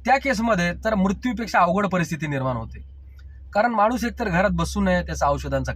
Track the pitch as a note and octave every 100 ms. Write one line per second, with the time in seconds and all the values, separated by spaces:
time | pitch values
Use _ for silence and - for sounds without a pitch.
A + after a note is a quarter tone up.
0 | A#3+ C4 C#4 G#3+ A#3 G3+ F3 E3+ A3 G#3+
1 | F#3 F#3 B3+ A3 A3+ A3 F3 F#3 G3+ F3+
2 | E3 D#3+ D#3 C#3 C3 A#2+ A2+ - - -
3 | - - - - - G3+ A#3+ A3 G#3+ A#3+
4 | A#3 G3 A3 E3+ G3 F3 E3 G#3 G3 F3+
5 | F3 D#3+ C#3+ C#3+ C#3 C3+ B2+